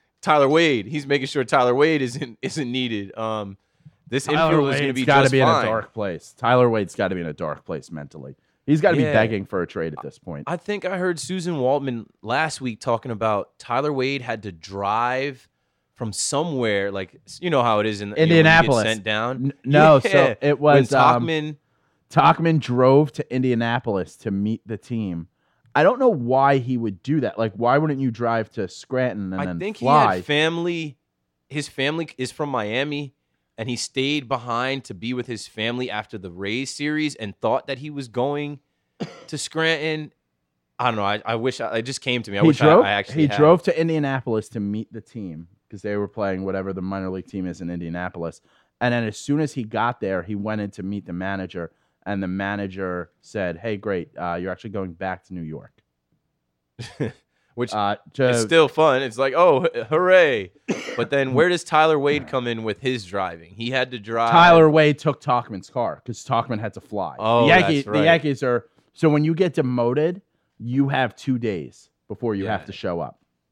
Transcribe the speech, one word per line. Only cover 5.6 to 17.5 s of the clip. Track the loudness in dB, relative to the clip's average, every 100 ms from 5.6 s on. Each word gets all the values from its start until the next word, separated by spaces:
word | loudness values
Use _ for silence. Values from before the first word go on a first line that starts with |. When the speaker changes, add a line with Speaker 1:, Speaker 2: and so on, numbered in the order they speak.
| 2
Speaker 2:
a |
dark | -2 -4
place. | -6 -6 -6 -12 _
Tyler | 4 6 4
Wade's | 2 -2 -2
gotta | -2 -2
be |
in | -6
a |
dark | -6 -6 -8 -8
place | -10 -10
mentally. | -14 -14 -16 -18 -20 _ _ 0
He's | 2
gotta | 4 2
be |
Speaker 1:
Yeah. | 2
Speaker 2:
begging | 2 2 -2 -4
for | -4
a | -4
trade | -6 -6 -8
at |
this | -14 -16
point. | -14 -12 -8
Speaker 1:
I | -8
think | -6 -8 -6
I | -4
heard | -2 -4
Susan | -6 -6 -4 -2
Waldman | 0 0 -2 -6 -10 _
last | -6 -2 -2 -4
week | -8 -6
talking | -2 -2 -4
about | -4 0 0 -4 _
Tyler | -6 -2 -2
Wade | -2 -2 -4
had | -6 -8
to | -8
drive | -14 -12 -6 -2 0 -2 -2 -4 -8 _ _ _ _ _ _
from | -8
somewhere, | -6 -4 -2 -2 -2 0 0 -2
like, | -4 -8 -14 -20
s-, | -8
you |
know | -2